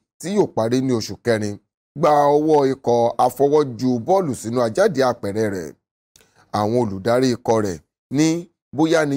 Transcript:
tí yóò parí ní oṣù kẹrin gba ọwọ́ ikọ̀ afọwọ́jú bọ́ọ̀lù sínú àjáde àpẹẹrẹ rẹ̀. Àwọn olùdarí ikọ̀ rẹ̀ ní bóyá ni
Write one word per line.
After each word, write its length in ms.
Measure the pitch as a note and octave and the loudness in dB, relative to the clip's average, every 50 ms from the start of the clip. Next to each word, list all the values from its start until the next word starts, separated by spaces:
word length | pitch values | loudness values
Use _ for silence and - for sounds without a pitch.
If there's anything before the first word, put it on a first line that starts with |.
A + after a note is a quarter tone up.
| _ _ _ - | _ _ _ -14
tí 100 | - F3 G#3 | -10 -4 0
yóò 120 | G#3 D#3 | 0 0
parí 320 | - - A#2 A2 A#2 B2+ C3 | 0 0 -2 -2 0 0 0
ní 120 | C3 C3 | 0 0
oṣù 220 | B2 A2 - - F#2+ - | -2 -2 -4 -6 -12 -6
kẹrin 340 | - A#2+ A2+ G#2+ G#2+ G#2 G#2 - _ _ _ _ _ _ - | -2 -2 0 0 -2 -6 -10 -12 _ _ _ _ _ _ -6
gba 140 | C#3+ - D3 D3 C#3+ D3 | -2 2 2 4 4 4
ọwọ́ 320 | C#3+ D3 D3+ D3+ D#3 D#3 C#3+ C3+ C3+ | 4 2 2 2 4 4 4 4 2
ikọ̀ 280 | C3 - - A#2 A#2+ A#2+ A#2 A#2 - | 0 -2 -2 0 2 2 2 0 0
afọwọ́jú 760 | - B2 B2+ - - C#3 C#3+ D3 D3+ D3+ C3 A#2 G#2+ B2+ B2+ B2 A#2 | 0 0 0 0 0 0 2 2 2 0 0 -4 -4 -2 0 0 0
bọ́ọ̀lù 340 | G#2+ D3+ F#3+ G3 F#3 C#3+ A2+ | 0 0 0 0 0 -2 -6
sínú 240 | - - A2+ A#2+ B2+ | -6 -6 -4 -2 -2
àjáde 400 | A#2+ A2+ G#2 - G3+ A3+ C#3+ C3 | -2 0 0 2 0 2 2 2
àpẹẹrẹ 420 | C3 B2 A#2 - - G2+ G2 A2 A2+ G#2 | 0 0 0 -2 -6 -6 -4 -2 -2 -2
rẹ̀. 200 | G2 F2+ D#2+ C#2+ - _ _ _ _ _ _ _ _ _ _ _ _ _ _ _ - | -4 -6 -8 -10 -14 _ _ _ _ _ _ _ _ _ _ _ _ _ _ _ -4
Àwọn 240 | G#2 G#2+ G#2+ A#2 B2 | -2 -2 0 0 0
olùdarí 480 | B2 G#2 F#2+ F#2+ F#2 A2+ A#2+ B2+ C3 B2+ | 0 -2 -4 -4 -2 0 0 2 2 0
ikọ̀ 260 | A#2 - - A#2 A2+ A2 | -2 -2 0 0 0 0
rẹ̀ 160 | G#2 G2 E2+ D2+ _ _ _ _ _ - | 0 -2 -6 -8 _ _ _ _ _ -6
ní 180 | C3 C#3+ D#3 D#3+ E3 E3+ F3 - _ _ _ - | -2 0 0 0 0 -4 -6 -12 _ _ _ -10
bóyá 280 | A#2+ C3 D#3+ D#3+ E3 D#3+ D#3 | -4 -2 0 2 2 0 0
ni 120 | C#3+ C#3 | 0 -2